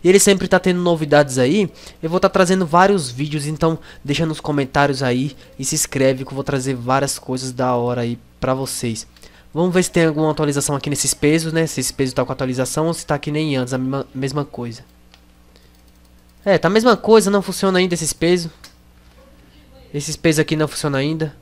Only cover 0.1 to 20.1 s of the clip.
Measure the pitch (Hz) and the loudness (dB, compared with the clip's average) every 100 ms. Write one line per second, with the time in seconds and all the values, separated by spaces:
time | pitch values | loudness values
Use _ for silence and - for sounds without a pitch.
0.1 | 196 202 196 185 185 185 180 175 165 151 | 6 6 2 2 2 2 0 0 0 4
1.1 | 147 143 127 127 196 185 - - - 160 | 4 4 2 2 2 0 -4 -20 -10 -4
2.1 | 180 190 196 175 190 170 170 196 202 131 | 0 2 2 2 2 2 4 4 4 -2
3.1 | 123 151 151 143 156 165 160 - - 143 | -6 -4 -4 -6 -2 -2 -2 -10 -14 -4
4.1 | 143 160 147 160 143 135 147 143 131 135 | -2 -2 -4 -2 -2 0 0 0 0 0
5.1 | 123 143 - - - 131 151 - 135 131 | 0 -2 -8 -20 -10 -6 -4 -4 2 2
6.1 | 131 131 135 131 139 127 127 120 135 139 | 0 -6 -8 -4 -4 -4 -6 -2 0 0
7.1 | - - 127 131 123 123 123 120 123 117 | -6 -8 -8 -8 -4 -2 0 -2 -2 -4
8.1 | 120 - _ 127 131 135 - 123 110 - | -6 -14 _ -4 -2 -4 -6 -6 -6 -12
9.1 | - - - - 147 180 180 175 170 165 | -20 -20 -20 -10 -2 0 2 2 2 2
10.1 | 151 156 151 151 143 139 139 143 143 139 | 2 0 0 0 0 -2 -2 -4 -2 -4
11.1 | - 147 160 160 165 160 - 127 - 131 | 0 2 2 0 -2 -2 -2 -6 -2 -2
12.1 | 131 127 131 131 127 127 - 160 165 - | -2 -4 -4 -4 -2 -2 -2 -2 -4 -4
13.1 | 147 151 147 156 135 123 131 131 135 - | -6 -4 -4 -2 -2 -2 -4 -4 -6 -8
14.1 | 131 135 147 143 - 120 113 - _ _ | -6 -4 -4 -6 -8 -12 -12 -20 _ _
15.1 | - _ _ _ - _ _ _ _ _ | -20 _ _ _ -20 _ _ _ _ _
16.1 | _ _ _ 202 175 165 214 240 208 - | _ _ _ 0 2 4 4 4 2 6
17.1 | 220 190 202 190 185 196 185 185 170 156 | 6 6 0 0 -2 0 2 0 -2 -4
18.1 | - - 180 170 - - _ _ _ _ | -2 0 0 -2 -14 -20 _ _ _ _
19.1 | - - - - - - - - 147 147 | -20 -20 -20 -20 -20 -20 -20 -10 -8 -8